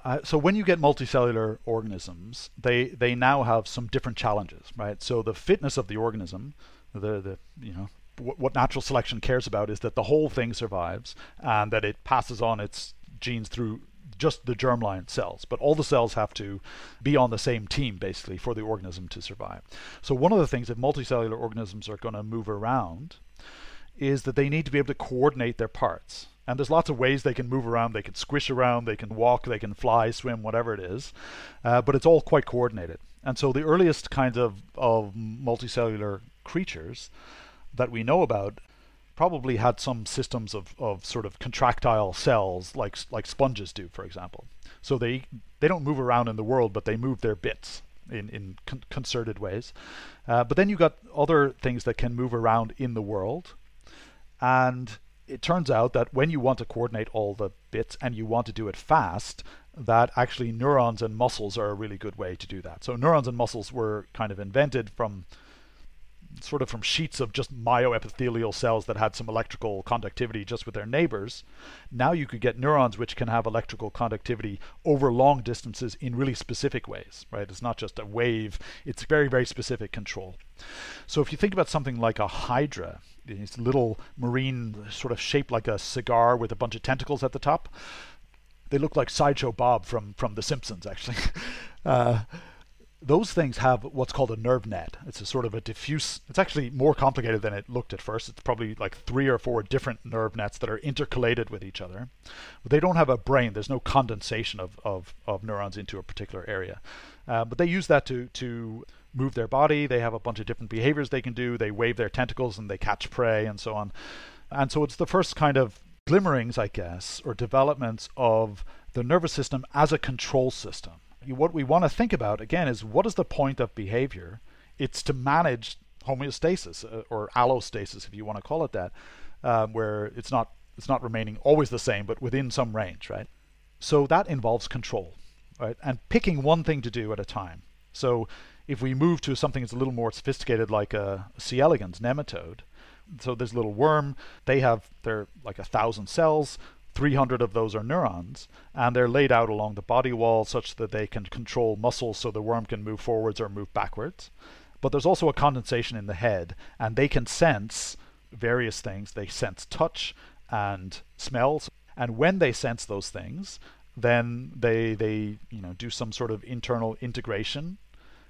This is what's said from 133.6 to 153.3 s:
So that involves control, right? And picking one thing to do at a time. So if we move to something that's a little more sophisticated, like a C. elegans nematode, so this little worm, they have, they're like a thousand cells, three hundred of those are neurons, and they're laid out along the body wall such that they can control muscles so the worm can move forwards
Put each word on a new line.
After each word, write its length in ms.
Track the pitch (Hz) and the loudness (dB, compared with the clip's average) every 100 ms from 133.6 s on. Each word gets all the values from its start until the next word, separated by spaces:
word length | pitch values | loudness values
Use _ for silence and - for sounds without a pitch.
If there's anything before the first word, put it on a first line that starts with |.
| _ - | _ -12
So 280 | - 151 139 | 2 4 6
that 220 | 165 202 | 4 4
involves 400 | 143 113 117 - | 0 2 0 0
control, 460 | 127 120 117 85 - - - - - | -6 -4 -6 -6 -12 -20 -20 -20 -8
right? 160 | 113 120 | -6 -6
And 160 | 147 127 - | -4 -6 0
picking 340 | 233 208 156 | 2 2 2
one 220 | 139 165 | 4 4
thing 180 | 160 151 | 4 0
to 80 | 117 | -2
do 200 | 117 107 | -4 -4
at 80 | 104 | -4
a 60 | 98 | -4
time. 380 | - 92 82 - - - | -6 -8 -12 -18 -20 -20
So 380 | - 131 123 113 - - - - | -2 2 2 0 -8 -18 -16 -8
if 140 | 131 | -4
we 120 | 131 | -2
move 260 | 131 160 165 | 4 4 4
to 140 | - 131 | 0 0
something 260 | 151 135 | 0 0
that's 120 | 120 | -4
a 40 | 120 | -2
little 160 | 131 | -2
more 180 | 120 117 | 0 -2
sophisticated, 580 | - - 135 - 117 110 | -2 -4 -4 2 2 4
like 220 | 107 104 | 2 2
a 360 | 107 101 98 98 - | -2 -2 -4 -6 -12
C. 220 | - 123 | -4 4
elegans 400 | 147 147 98 90 | 6 6 0 -4
nematode, 640 | 117 139 143 - 85 101 - - - - - 151 | -2 -2 -4 -8 -10 -14 -18 -20 -20 -20 -20 -10
so 160 | 127 120 | -4 -2
this 180 | 123 | -2
little 200 | 117 110 | -2 -2
worm, 420 | 104 147 151 139 135 - - - | 4 6 6 2 -4 -12 -8 2
they 160 | 135 | 4
have, 280 | 131 113 - - | 6 4 0 -10
they're 240 | 117 110 101 - | -4 -4 -4 -12
like 160 | 117 101 | -14 -12
a 40 | |
thousand 440 | 95 113 113 107 98 | -2 2 2 0 -4
cells, 500 | - 160 156 143 - - - - | 4 4 4 2 -6 -16 -18 -10
three 200 | - 143 | 0 4
hundred 280 | 139 131 123 | 4 4 2
of 100 | 120 | 0
those 220 | 104 113 104 | 2 0 -2
are 80 | |
neurons, 640 | 107 165 139 87 87 135 - - - | -2 0 0 -2 -10 -14 -18 -20 -14
and 220 | - 120 123 | 0 2 4
they're 120 | 123 | 4
laid 240 | 127 139 | 6 6
out 180 | 120 113 | 6 4
along 260 | 107 107 101 | 0 -4 -6
the 60 | |
body 300 | - 123 131 | 0 2 2
wall 320 | 120 117 113 | 2 4 4
such 320 | 107 123 - - | 2 -2 -4 -6
that 160 | 113 | -4
they 140 | 107 104 | -4 -4
can 180 | 113 101 | -6 -8
control 500 | - 117 - 117 104 | -10 -6 0 2 2
muscles 420 | 117 - 120 104 | 0 0 -4 -4
so 140 | 123 | -4
the 100 | 107 | -4
worm 240 | 110 117 107 | -2 -2 -2
can 180 | 107 | -6
move 160 | 104 110 | -6 -6
forwards 400 | - 113 110 | 0 0 0